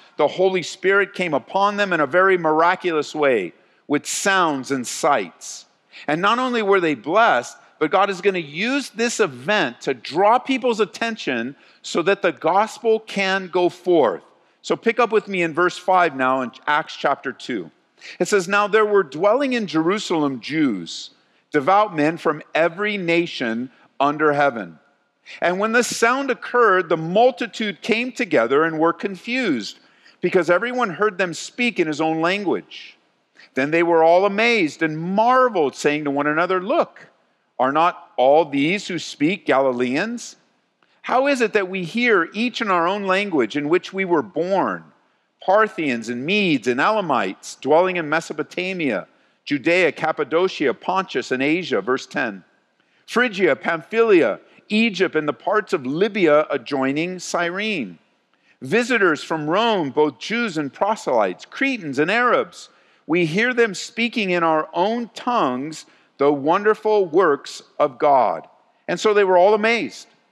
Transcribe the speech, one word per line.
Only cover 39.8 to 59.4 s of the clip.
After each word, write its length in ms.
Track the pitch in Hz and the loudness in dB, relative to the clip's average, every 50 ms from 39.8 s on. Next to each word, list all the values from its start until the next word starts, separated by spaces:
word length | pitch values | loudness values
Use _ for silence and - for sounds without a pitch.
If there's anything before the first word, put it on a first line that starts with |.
| 127 123 127 151 196 226 240 226 - - - _ _ _ _ _ _ _ _ _ _ _ _ _ - | -2 -2 -2 -2 -4 -4 -6 -10 -12 -16 -20 _ _ _ _ _ _ _ _ _ _ _ _ _ -6
How 240 | - - 254 269 | -2 0 2 2
is 120 | 285 285 247 | 2 2 2
it 140 | 233 208 - | 0 0 0
that 160 | 214 196 180 | 0 -2 -2
we 160 | 190 190 180 | -4 -6 -6
hear 420 | 160 - 233 247 247 214 180 165 - - | -4 -2 0 2 4 4 2 2 0 -2
each 260 | 208 233 247 226 - | -4 -4 -4 -4 -4
in 100 | 240 208 | -2 0
our 180 | 185 175 165 | 0 2 2
own 160 | 175 196 208 196 | 0 0 -2 -2
language 520 | 190 185 190 208 202 170 143 117 104 - | 0 0 0 0 0 0 0 0 0 -2
in 140 | 147 147 147 | -4 -2 0
which 240 | 170 180 - - 185 | 0 0 0 -2 -6
we 100 | 190 190 | -4 -2
were 200 | 180 175 151 127 | 0 0 0 -2
born?' 680 | 104 - 151 170 185 196 185 147 110 92 85 80 78 _ _ _ _ _ _ _ _ _ - | -2 -4 -4 -2 -2 0 0 0 -2 -4 -6 -10 -16 _ _ _ _ _ _ _ _ _ -8
Parthians 680 | - - 190 214 220 208 - - 160 139 123 117 110 113 | -2 2 4 4 4 2 0 -4 -2 -2 -2 -4 -4 -6
and 160 | 123 120 131 | -6 -6 -4
Medes 420 | 160 202 208 202 175 147 127 104 | -2 0 0 2 2 0 0 0
and 140 | 123 120 127 | 0 0 2
Elamites 760 | 156 196 220 214 196 160 139 117 101 95 104 - - - - - | 2 0 0 0 0 0 0 0 0 -2 -6 -8 -14 -18 -14 -6
dwelling 340 | - 135 151 165 185 185 180 | 0 2 4 4 4 2 0
in 140 | 175 160 147 | -4 -4 -2
Mesopotamia, 960 | 156 160 160 - 160 147 147 - - 175 180 185 190 180 160 135 107 90 78 - _ _ _ _ _ _ - | -4 -4 -4 -6 -8 -8 -10 -8 -8 -8 -6 -6 -4 -4 -2 -2 -2 -4 -6 -10 _ _ _ _ _ _ -8
Judea, 480 | - 143 139 117 160 170 185 180 151 123 | -6 -4 -2 0 2 2 4 2 2 0
Cappadocia, 800 | - 160 156 160 - 151 127 151 165 185 185 - - 147 127 113 | -2 -4 -4 -2 -4 -4 -2 0 0 0 0 -2 -2 -2 -2 -2
Pontus, 580 | - - - 180 190 190 - - 127 117 - | -2 -4 -4 -4 -4 -4 -4 -4 -6 -4 -4
and 120 | 131 127 135 | -2 -2 0
Asia," 360 | 147 156 180 175 131 127 101 | 0 0 -2 -2 -2 -2 -2
verse 280 | 95 113 127 127 - | 0 -2 -2 -4 -4
ten, 360 | - - 151 135 113 98 95 - _ _ _ _ _ _ _ _ _ _ _ _ | -6 -6 -4 -4 -4 -6 -10 -16 _ _ _ _ _ _ _ _ _ _ _ _
"Phrygia, 500 | - - 226 247 247 196 185 196 156 131 | -4 0 0 0 0 0 0 2 2 2
Pamphylia, 840 | - - 196 170 160 - - 220 226 226 226 202 165 135 107 92 - - _ _ _ _ - | 0 -2 -4 -4 -4 -4 -4 0 2 4 6 6 6 6 4 0 -4 -10 _ _ _ _ -2
Egypt, 480 | 214 214 226 233 190 170 190 160 - | 0 0 0 0 0 0 0 0 0
and 100 | 156 151 | -2 -2
the 60 | 147 139 | -2 -4
parts 400 | - - 175 202 214 202 - - | -4 -2 0 0 0 0 0 -4
of 120 | 165 127 | -4 -4
Libya 640 | 127 143 165 196 226 196 214 180 151 147 151 156 - | -2 -2 0 0 0 0 2 4 4 4 4 4 0
adjoining 680 | 139 143 117 - 139 135 131 135 139 151 165 180 185 180 | -4 -6 -6 -4 -4 -2 -2 -2 -2 -2 -4 -6 -6 -10
Cyrene. 800 | - - - 175 175 170 175 190 208 220 208 160 117 92 82 - _ _ _ _ _ _ _ _ _ _ _ - | -8 -6 -4 -4 -2 -4 -4 -4 -4 -4 -4 -4 -6 -8 -12 -18 _ _ _ _ _ _ _ _ _ _ _ -14
Visitors 600 | - 131 165 233 240 226 254 220 196 175 151 135 | -6 0 0 0 2 2 2 2 2 2 2 0
from 280 | - - 175 160 | -4 -6 -6 -4